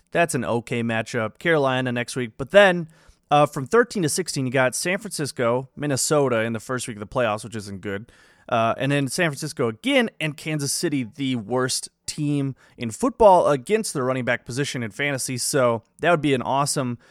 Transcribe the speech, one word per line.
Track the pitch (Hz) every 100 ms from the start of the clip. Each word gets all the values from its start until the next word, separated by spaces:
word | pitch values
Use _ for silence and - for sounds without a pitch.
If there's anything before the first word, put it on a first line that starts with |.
| _
that's | 165 170
an | 139
okay | 85 117 - 120
matchup. | 117 113 113 123 110 -
Carolina | 170 160 135 131 127
next | 120 117
week, | - 120 -
but | 135
then, | 196 202 175 160 _ _ _ -
uh, | 147 147
from | -
thirteen | 131 226 - 214
to | 156
sixteen, | - 180 -
you | 131
got | 131 127
San | - 175 190
Francisco, | 196 - 143 - 117 123 135
Minnesota | - 147 131 - 151 139 113
in | 113
the | 110
first | - 127 -
week | 104
of |
the | 104
playoffs, | 131 117 104
which | 110 110
isn't | 101 98
good, | 101 98 117 - _ _ -
uh, | 117 113 -
and | 135
then | 143 135
San | - 170
Francisco | 139 151 - 120
again, | 110 - 277 226 -
and | 156 139
Kansas | 165 151 139
City, | - 175 143
the | 117 - 135 127
worst | 101 127 127 - - _
team | - - 147 147 135 127 _ -
in | 120
football | 107 269 - 214 180 135
against | 143 123 214 208
the | 156
running | 127 131 120
back | 120
position | - 123 143 135
in | 117
fantasy. | - 143 135 - 127
So | - 147 123 117 - -
that | 156
would | 170
be | 147
an | 131
awesome | 107 135 143 - 127 120 _